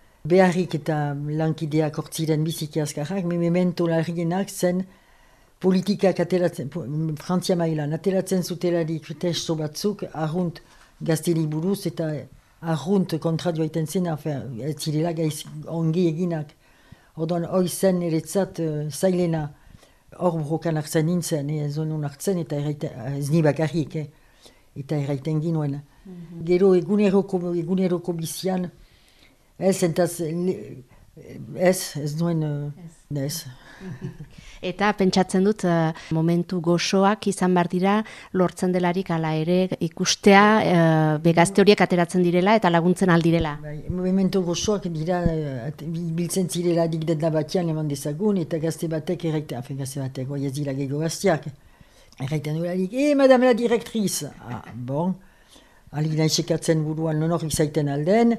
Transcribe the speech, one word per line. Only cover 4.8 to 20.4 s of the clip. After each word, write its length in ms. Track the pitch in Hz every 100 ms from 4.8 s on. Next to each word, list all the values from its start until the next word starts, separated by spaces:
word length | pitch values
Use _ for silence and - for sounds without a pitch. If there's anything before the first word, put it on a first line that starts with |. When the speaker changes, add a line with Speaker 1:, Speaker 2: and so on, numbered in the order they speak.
| 185 - _ _ _ _ _ _
Speaker 1:
politikak 560 | 185 185 190 185 190 175
ateratzen, 480 | - 180 175 - 127
po-, 160 | 170 123 151 160 147
Frantzia 400 | - 180 185 175
mailan, 360 | 165 156 147
ateratzen 500 | 160 196 185 185 190
zutelarik 640 | 170 175 175 170 160 160 - 151
testo 360 | 175 160 - 156
batzuk, 480 | 151 - 208 202 -
arrunt 480 | 151 156 175 170 170 - - - -
gazteri 460 | 156 156 175 165 156
buruz 400 | 156 180 196 170
eta 240 | - 160 147 107 - _ -
arrunt 560 | 165 156 156 202 180 160
kontra 320 | 170 160 180
joaiten 340 | 160 160 160 151
zen, 200 | 190 175
enfin, 540 | 156 160 135 110 110
ez 160 | 143 -
zirela 340 | 160 151 170
gaiz 300 | 165 156 151 - 151 -
ongi 400 | 165 160 170 170
eginak. 440 | 156 175 160 147 - _ _ - - _ -
Orduan, 280 | 165 175 170
hoi 220 | 185 180
zen 320 | - 190 180
niretzat, 580 | 170 160 - 196 185 -
eh, 280 | 160 151 151
zailena, 540 | - 190 180 170 160 147 - - - _ _ _ -
hor 140 | 180 165